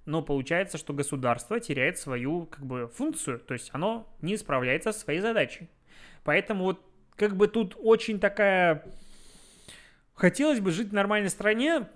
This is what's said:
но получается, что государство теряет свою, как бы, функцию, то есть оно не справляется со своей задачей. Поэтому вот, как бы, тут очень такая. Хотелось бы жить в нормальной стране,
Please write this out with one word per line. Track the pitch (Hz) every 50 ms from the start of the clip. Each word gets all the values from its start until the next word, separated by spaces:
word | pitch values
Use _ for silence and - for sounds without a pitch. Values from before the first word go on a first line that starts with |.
| - 156
но | 151 160
получается, | - - 143 135 131 - 165 180 196 185 - 156
что | - - 143
государство | 139 139 - 147 135 127 120 117 120 - - 220 233
теряет | 233 - 143 127 131 170 180 -
свою, | - 139 127 120 123 139 170 175 165
как | 160 - 139 139
бы, | 127 127 123 117 117
функцию, | - - 277 320 294 - - 151 120 120
то | - -
есть | 127 120 - - -
оно | 139 175 220 226 226 - - - -
не | 151 175 214 208
справляется | - - 143 127 123 123 139 160 - -
со | - -
своей | - - 151 175
задачей. | 208 233 226 196 135 127 - - 170 - _ _ _ - - - - - - - -
Поэтому | 147 151 190 - - 214 190 185
вот, | 190 180 - - - - - _ _ -
как | - 208 208 196
бы, | 185 208
тут | 208 - 226 214 180 - -
очень | - 220 226 220 - 226 214 185
такая. | 208 202 202 220 208 196 190 185 180 170 156 151 - - - - - - - - - - - - - - - - - - - - - - _ _ _ _ _
Хотелось | - 185 180 - - 285 311 285 220
бы | 190 185
жить | 160 196 233 196
в |
нормальной | 208 202 196 202 208 208 202 190
стране, | - - 196 214 214 226 269 320 330 277 202 - -